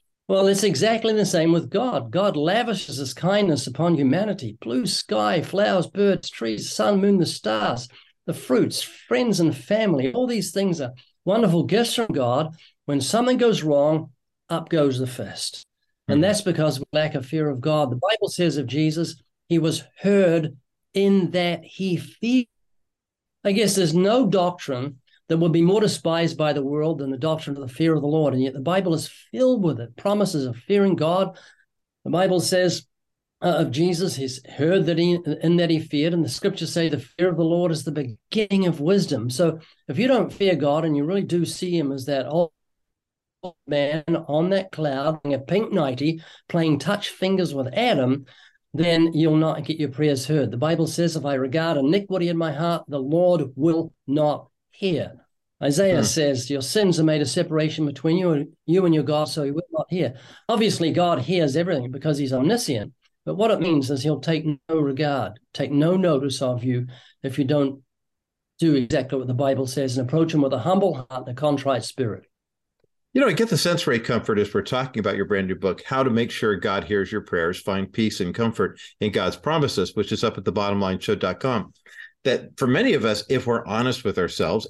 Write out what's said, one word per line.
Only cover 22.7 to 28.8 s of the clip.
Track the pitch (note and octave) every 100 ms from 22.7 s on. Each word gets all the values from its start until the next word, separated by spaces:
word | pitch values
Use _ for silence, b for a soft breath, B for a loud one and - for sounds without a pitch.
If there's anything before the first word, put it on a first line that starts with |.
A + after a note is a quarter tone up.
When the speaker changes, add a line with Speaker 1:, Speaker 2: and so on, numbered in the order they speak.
| _ _ _ _ _ _ _
Speaker 1:
I | G3+
guess | G3 G3+ G3
there's | E3+ E3+
no | G3 B3 G#3+
doctrine | F#3+ F3 F3+ - B2 C#3+ - _ b -
that | E3
would | E3+
be | D#3+
more | E3+ G#3
despised | G#3 - E3 E3 E3 D#3
by | D3+
the | C#3+
world | C#3 D3 D3+ D#3
than | C#3
the | C3
doctrine | D#3 D#3+ D3+ C#3
of | B2+
the |
fear | - D#3+ D#3
of |
the | C#3+
Lord. | D#3 D3 B2+
And |
yet | C3
the | C3+
Bible | C#3 F#3+